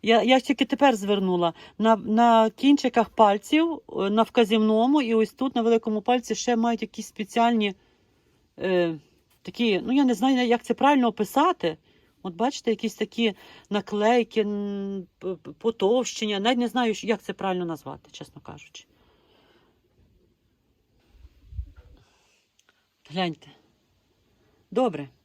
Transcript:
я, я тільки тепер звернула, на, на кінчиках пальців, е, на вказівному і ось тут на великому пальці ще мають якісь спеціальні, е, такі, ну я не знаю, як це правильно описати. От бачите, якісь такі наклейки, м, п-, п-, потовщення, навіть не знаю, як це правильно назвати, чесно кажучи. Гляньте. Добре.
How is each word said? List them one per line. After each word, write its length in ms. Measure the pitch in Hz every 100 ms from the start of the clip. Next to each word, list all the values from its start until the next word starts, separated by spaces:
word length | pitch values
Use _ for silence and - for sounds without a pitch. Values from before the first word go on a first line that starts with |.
я, 220 | 208 226
я 160 | 208 262
тільки 260 | - 277 269
тепер 300 | 247 277 226
звернула, 580 | 202 202 190 180 170 - - _
на, 180 | 220 220
на 540 | - 220 240 226 220
кінчиках 600 | - 269 285 254 240 214
пальців, 720 | - 214 202 - 302 330 294 -
е, 200 | - 196
на 140 | 208
вказівному 800 | 220 - 214 220 214 220 240 294
і 120 | 240
ось 200 | 226 214
тут 220 | - 262 240
на 60 |
великому 400 | 226 226 226 214
пальці 340 | 202 247 233 220
ще 200 | - 233
мають 260 | 233 233
якісь 260 | 220 - 214
спеціальні, 680 | - 202 233 233 233 208 190 _ _ _ _ _ _ _ -
е, 400 | 190 185 170 160 _ _ _ _
такі, 400 | - - 233 185 -
ну 80 |
я 120 | 262 262
не 80 |
знаю, 340 | 214 262 262 247
як 160 | 233
це 100 | -
правильно 340 | 233 269 294 240
описати. 680 | 208 202 - 339 359 170 156 _ _ _ _
От 120 | 190 170
бачите, 360 | 240 - -
якісь 240 | 214 226 -
такі 380 | 220 - 226 190 - - _
наклейки, 720 | 202 - 208 214 247 226 220
м, 680 | 208 202 202 202 196 196 175 _
п-, 160 | 185 180
п-, 160 | -
потовщення, 880 | - 226 226 196 247 240 - 214 202
навіть 200 | 208 247
не 80 | 240
знаю, 260 | 254 240 208
як 200 | 196 214
це 120 | -
правильно 320 | 190 196 180 170
назвати, 440 | 156 - 143 _
чесно 300 | - 151 -
кажучи. 440 | - 147 - - _ _ _ _ _ _ _ _ _ _ _ _ _ _ _ _ _ _ _ _ _ _ _ _ - _ - - - - - - _ _ _ _ _ _ _ _ _ _ _
Гляньте. 380 | 160 180 151 - _ _ _ _ _ _ _ _ _ _ _ _
Добре. 380 | 196 254 151 139 _